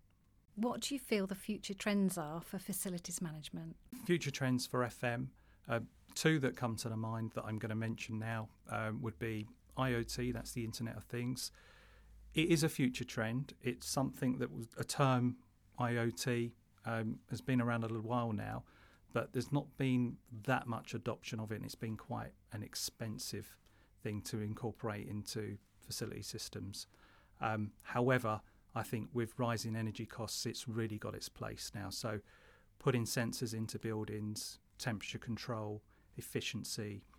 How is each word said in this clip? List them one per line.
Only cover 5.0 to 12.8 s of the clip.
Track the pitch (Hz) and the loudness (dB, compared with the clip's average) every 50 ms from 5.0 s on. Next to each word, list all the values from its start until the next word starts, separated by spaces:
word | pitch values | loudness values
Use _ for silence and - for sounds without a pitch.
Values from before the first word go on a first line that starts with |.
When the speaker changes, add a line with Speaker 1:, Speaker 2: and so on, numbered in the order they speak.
| - | 0
Speaker 2:
M, | 123 120 120 131 131 - - - - - - - - | 0 0 0 -2 -4 -8 -12 -20 -20 -20 -14 -4 -2
uh, | 120 117 110 - - - - - - - - | 0 0 -2 -4 -10 -20 -20 -8 -4 4 6
two | 160 160 151 | 6 6 6
that | 135 127 - - | 6 2 2 2
come | 127 117 113 | 0 0 0
to | 104 - 123 | 0 -2 -2
the | 110 110 | 0 0
mind | 110 113 113 113 113 110 - | 0 0 0 -2 -2 -2 -2
that | 117 - | -4 -4
I'm | 107 110 107 | -2 -2 -2
gonna | - 110 110 | 0 0 0
mention | 110 113 113 113 - - - 110 107 | 0 0 0 -2 -4 -4 -4 -4 -2
now, | 110 113 113 113 110 - - - - - | -2 -2 -2 -2 -4 -6 -10 -14 -8 -4
um, | 113 110 110 110 110 - | -2 0 0 0 -2 -2
would | 110 110 - - | -2 -4 -2 -2
be | 120 113 110 107 107 113 - - - - - - | -2 -2 -2 -2 -4 -6 -10 -18 -20 -8 -2 0
I | 131 131 123 | 2 2 2
O | 117 117 | 2 0
T, | - - - 123 123 120 | 0 -2 -2 0 0 0
that's | 117 - - | -2 -6 -4
the | - 123 117 | -4 -2 -2
Internet | 110 113 - 117 113 117 120 | -2 -2 -2 -4 -4 -4 -6
of | - | -8
Things. | - - 120 123 123 131 - - - - - - - - - - - - - - - - - - - - | -4 -4 -2 0 0 0 -2 -4 -6 -8 -12 -20 -20 -20 -20 -20 -20 -20 -20 -20 -20 -20 -20 -18 0 4
It | 160 160 - | 4 6 8
is | 170 156 | 8 6
a | 156 156 | 6 4
future | - - | 4 4